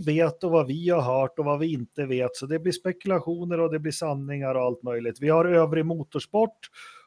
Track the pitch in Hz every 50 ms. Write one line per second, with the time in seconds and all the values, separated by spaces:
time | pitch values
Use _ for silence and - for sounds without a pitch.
0 | 170 151 151 160 165 156 160 - - 175 165 165 147 131 139 165 170 175 175 165
1 | 131 123 127 135 135 131 - - 151 147 147 143 160 165 160 127 120 - _ -
2 | 143 131 131 127 127 123 123 - 135 135 156 160 160 180 175 175 - 185 180 180
3 | - 196 190 170 - 165 170 170 175 175 175 165 165 165 156 156 151 156 147 -
4 | 170 156 143 139 139 139 143 143 139 131 131 131 127 123 123 - - 123 120 117
5 | 117 117 110 - 143 151 156 165 170 175 175 170 165 151 156 160 156 165 165 165
6 | 143 - - 143 - - - 208 226 220 - _ - - _ - - - - -
7 | -